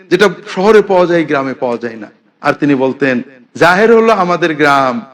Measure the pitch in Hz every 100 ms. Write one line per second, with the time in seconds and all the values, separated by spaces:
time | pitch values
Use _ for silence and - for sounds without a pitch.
0 | - 190 202 - - 190 202 214 190 185
1 | 170 170 147 143 135 123 127 117 117 110
2 | 104 _ _ _ 143 143 143 135 131 127
3 | 139 123 - 123 _ 123 165 180 226 226
4 | 226 202 180 175 170 151 147 143 131 120
5 | -